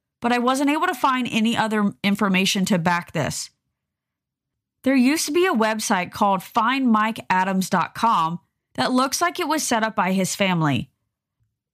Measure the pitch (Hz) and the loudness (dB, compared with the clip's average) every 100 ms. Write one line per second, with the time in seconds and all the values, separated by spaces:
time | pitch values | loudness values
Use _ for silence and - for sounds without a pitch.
0 | _ _ 240 240 240 269 285 302 359 339 | _ _ -2 0 0 0 0 0 -2 0
1 | 285 254 240 226 220 226 220 214 202 - | 0 0 -2 0 0 0 0 0 0 0
2 | 202 196 202 185 185 202 185 185 170 175 | -2 0 2 2 2 0 0 0 0 -2
3 | - 165 117 - - _ _ _ _ _ | -4 -6 -4 -6 -12 _ _ _ _ _
4 | _ _ _ _ _ _ _ _ 254 269 | _ _ _ _ _ _ _ _ 0 4
5 | 247 320 - 320 370 262 220 220 - 190 | 4 2 0 0 2 2 0 -2 -2 -2
6 | 175 - 202 190 - 233 220 269 254 214 | -2 -2 0 0 -2 0 2 2 2 2
7 | 220 226 - 185 185 190 185 185 156 - | 2 -4 -2 0 0 -2 0 -2 -2 0
8 | 226 196 160 175 _ _ _ - 254 254 | 0 2 0 -6 _ _ _ -4 0 0
9 | 262 - 349 359 320 311 - 233 220 214 | 0 0 -2 -2 -2 -2 -2 -2 -2 -2
10 | 185 190 180 - 196 170 151 131 - _ | -2 0 -2 -2 0 0 0 -2 -6 _
11 | _ _ _ _ _ _ _ | _ _ _ _ _ _ _